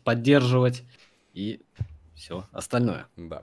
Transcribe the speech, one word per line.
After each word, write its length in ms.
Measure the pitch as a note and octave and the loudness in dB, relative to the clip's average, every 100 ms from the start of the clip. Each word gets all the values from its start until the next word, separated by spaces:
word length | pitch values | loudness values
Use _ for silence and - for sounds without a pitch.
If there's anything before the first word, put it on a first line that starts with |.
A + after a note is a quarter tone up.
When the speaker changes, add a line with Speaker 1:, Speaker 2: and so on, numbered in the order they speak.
Speaker 1:
поддерживать 800 | - A#2 A#2+ C#3+ B2 B2+ B2 B2 - _ _ _ _ | -2 0 4 4 6 4 2 0 -10 _ _ _ _
и 280 | - G#2 - _ - - - - | -10 -10 -10 _ -12 -12 -14 -20
все 300 | - - F2 F#2+ | -20 -14 -14 -12
остальное. 540 | - - A#2+ A#2+ E2 - - | -12 -4 0 0 -4 -10 -18
Speaker 2:
Да, 260 | E2 D#2 | -14 -14